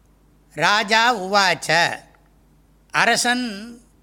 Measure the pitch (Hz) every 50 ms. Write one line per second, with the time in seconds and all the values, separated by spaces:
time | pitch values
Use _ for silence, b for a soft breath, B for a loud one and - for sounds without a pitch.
0 | _ _ _ _ _ _ _ _ _ _ - - 151 180 208 214 226 190 220 220
1 | 226 240 254 208 185 190 196 208 196 185 170 147 - - 156 165 170 139 113 -
2 | - - _ _ _ _ _ _ _ _ _ _ _ _ _ _ _ _ - 147
3 | 180 214 233 - - 240 240 247 247 233 202 196 214 233 240 240 - _ _ _